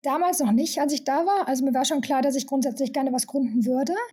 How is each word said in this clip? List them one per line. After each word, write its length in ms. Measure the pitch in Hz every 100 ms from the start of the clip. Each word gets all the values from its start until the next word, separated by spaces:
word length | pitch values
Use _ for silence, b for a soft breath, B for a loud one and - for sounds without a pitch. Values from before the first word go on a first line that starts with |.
Damals 360 | 277 302 359 349
noch 140 | 226
nicht, 260 | 226 320 -
als 140 | 285
ich 100 | 294
da 220 | 269 285 359
war. 220 | 403 254
Also 160 | 262
mir 100 | 269
war 100 | 254
schon 160 | 277 294
klar, 220 | - 269
dass 140 | 269 262
ich 100 | -
grundsätzlich 460 | 277 269 - 262
gerne 200 | 277 269
was 140 | 247 -
gründen 400 | 285 240 233 226
würde. 260 | 254 285 392 480